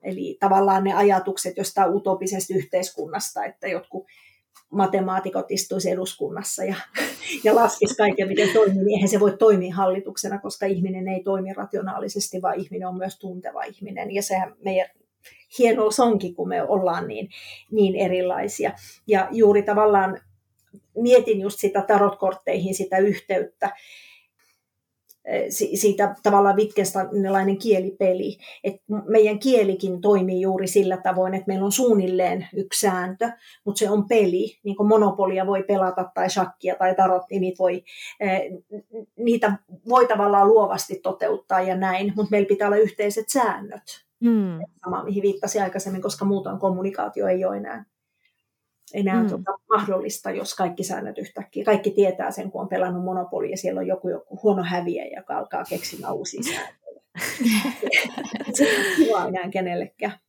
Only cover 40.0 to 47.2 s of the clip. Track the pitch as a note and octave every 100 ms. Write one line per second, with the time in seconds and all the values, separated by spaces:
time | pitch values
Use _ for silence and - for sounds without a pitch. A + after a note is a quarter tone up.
40 | B3 G#3 G3+ G3+ G3+ A3 G3 F#3+ - F#3+
41 | F#3 F#3 F3+ E3+ _ F#3+ F#3 F#3 F#3+ F#3
42 | G3+ F#3+ G#3 G#3 G3 G3+ G#3 G#3 G#3+ -
43 | G#3 G#3 G#3+ C4+ A3+ F3+ G3+ - - -
44 | _ _ A#3 A3 F#3+ E3 F3 _ F3+ F#3
45 | G#3+ G3 G3 G3 G3 G#3+ F#3+ F#3+ F#3+ F#3
46 | G3+ - G3 G3 F#3 F#3+ F#3+ F#3 G3 F#3+
47 | G#3 G3